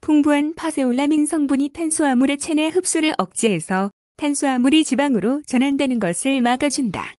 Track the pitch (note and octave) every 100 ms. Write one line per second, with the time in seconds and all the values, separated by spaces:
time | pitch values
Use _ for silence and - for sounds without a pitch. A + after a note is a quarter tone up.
0 | - D4+ D4 C#4+ D4+ E4 D#4+ D#4 C4 B3
1 | C#4+ D#4 D4+ E4 C#4 C#4 C#4 - E4 D#4+
2 | D4 B3 C4+ C#4 - D#4 D#4 F4+ F#4 E4
3 | D#4 - - - A3+ F3+ - F#3+ G3+ _
4 | _ - D4 C#4+ C#4+ B3+ B3+ D#4 D4+ B3
5 | C#4+ A#3 G3+ C#4+ D4 B3+ C4+ C#4 C#4 A#3+
6 | F#3+ F3 C4+ C4+ A#3+ B3 D4 C#4+ B3 D3
7 | D2+ -